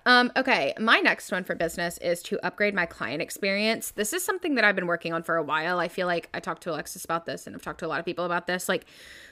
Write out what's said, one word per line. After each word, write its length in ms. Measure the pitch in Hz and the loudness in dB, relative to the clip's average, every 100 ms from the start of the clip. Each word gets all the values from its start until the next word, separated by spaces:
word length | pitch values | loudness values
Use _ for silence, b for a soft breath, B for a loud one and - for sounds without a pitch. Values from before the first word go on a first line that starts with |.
| - | 6
Um, 260 | 247 247 247 | 6 6 2
okay, 380 | 262 202 139 - | 2 2 2 0
my 200 | 220 320 | 4 6
next 320 | 302 170 - | 6 2 -2
one 120 | 185 | -4
for 100 | 185 175 | -4 -2
business 420 | 165 - 170 170 | -2 -2 -4 -2
is 240 | - 170 | -2 -2
to 200 | - 202 180 | -2 -4 -4
upgrade 280 | - 208 | 0 0
my 120 | 196 170 | 2 -2
client 360 | - 113 147 | -4 -6 -4
experience. 720 | 160 - 196 196 220 220 - | -6 -2 0 2 2 0 -4
This 200 | - 214 | -4 -2
is 120 | 359 | -2
something 320 | - 381 349 254 | -2 -2 0 4
that 80 | 208 | 4
I've 100 | 196 | 4
been 120 | 180 | 2
working 260 | 170 170 | 0 0
on 80 | 165 | -4
for 120 | 170 165 | 0 0
a 60 | |
while. 360 | 147 156 165 180 | 0 0 0 0
I 80 | 165 | 0
feel 200 | - 180 | 0 0
like 200 | 170 - | 0 -2
I 60 | 175 | -8
talked 240 | 180 160 | -6 -6
to 80 | 180 | -6
Alexis 340 | 156 - - - | -6 -6 -10 -4
about 200 | 170 165 | -4 -4
this, 200 | 147 - | -10 -10
and 100 | - | -12
I've 60 | |
talked 180 | - 151 | -10 -8
to 60 | 165 | -4
a 20 | |
lot 120 | 156 | -4
of 60 | 175 | -4
people 200 | 170 175 | -2 0
about 220 | 175 - | -2 -2
this. 200 | 180 - | -4 0
Like, 180 | 185 - B B B B | -2 -4 B B B B